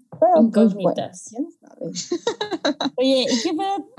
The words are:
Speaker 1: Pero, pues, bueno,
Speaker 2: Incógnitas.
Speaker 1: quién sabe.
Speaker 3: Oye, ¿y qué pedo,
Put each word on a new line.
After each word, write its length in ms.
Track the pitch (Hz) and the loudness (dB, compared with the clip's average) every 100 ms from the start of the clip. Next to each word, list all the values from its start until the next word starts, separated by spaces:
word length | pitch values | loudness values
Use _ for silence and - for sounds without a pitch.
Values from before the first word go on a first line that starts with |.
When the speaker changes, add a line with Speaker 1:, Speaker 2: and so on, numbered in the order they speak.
| _ - | _ 0
Speaker 1:
Pero, 320 | 330 339 226 | 4 6 4
pues, 220 | 208 220 | 6 4
bueno, 160 | 196 175 | 4 -2
Speaker 2:
Incógnitas. 300 | - - 185 - | -2 -6 -10 -14
Speaker 1:
quién 200 | 220 330 | -10 -10
sabe. 380 | - _ - 170 180 - 339 - - 415 381 285 - 277 - | -12 _ -14 -12 -10 -8 -6 -4 -6 -6 -4 -4 -4 -4 0
Speaker 3:
Oye, 300 | 262 262 240 | 2 2 2
¿y 120 | 240 | 0
qué 80 | 320 | -2
pedo, 380 | 330 392 392 - | -2 -4 -6 -8